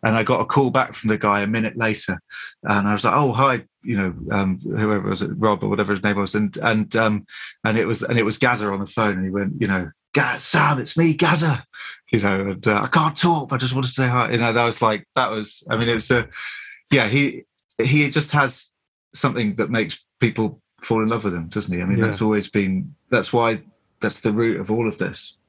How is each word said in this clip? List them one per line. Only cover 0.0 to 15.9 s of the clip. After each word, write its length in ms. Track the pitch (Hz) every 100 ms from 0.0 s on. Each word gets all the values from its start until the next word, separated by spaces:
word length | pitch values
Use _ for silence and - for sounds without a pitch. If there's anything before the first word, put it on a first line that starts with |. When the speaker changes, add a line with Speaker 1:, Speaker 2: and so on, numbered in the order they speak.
Speaker 1:
And 140 | 113 113
I 80 |
got 160 | 110 120
a 40 |
call 260 | 117 143 131
back 240 | 135 120
from 140 | - 110
the 80 | 107
guy 260 | 107 101
a 40 | 101
minute 300 | 113 110 117
later. 440 | 113 107 - 87 _ - - _
And 240 | - 104 101
I 40 |
was 120 | 104
like, 100 | 110
"Oh, 180 | 107 143
hi," 300 | 110 135 123 - _
you 120 | - 107
know, 180 | 95 80 -
um, 260 | 101 95 92
whoever 380 | - 104 107 104
was 200 | 101 98
it, 80 | 101 -
Rob 260 | 110 101
or 60 | 101
whatever 240 | 101 98
his 100 | 101
name 140 | 101 101
was. 180 | 98
And, 220 | 107 104 -
and, 400 | 117 110 104 113
um, 280 | 110 107 - - - -
and 160 | 110 110
it 80 | 95
was, 160 | 110
and 160 | - 120
it 60 |
was 120 | 107 107
Gazza 320 | 123 120 104
on 120 | 98
the 60 | 98
phone. 320 | - 107 92
And 60 |
he 60 | 95
went, 300 | 98 98 -
you 80 | 110
know, 240 | 95 85 - _
"Ga-, 240 | 143 127 120
Sam, 420 | - - 147 139
it's 160 | - -
me, 180 | 165
Gazza." 500 | 151 170 151 160 131 - - - - _
You 80 | 113
know, 220 | 101 98 98
and, 160 | 95 -
uh, 140 | 104
"I 60 | -
can't 280 | 160 160 151
talk, 320 | 175 165 135
but 60 |
I 40 | 127
just 160 | 123
want 120 | 127 131
to 60 |
say 160 | 131 127
hi." 240 | 123 113
You 60 | 117
know, 140 | 120
that 120 | 113
was 180 | 120 107
like, 240 | 113 107 -
that 160 | - 120
was, 320 | 110 104 - -
I 60 | 113
mean, 120 |
it 60 | 117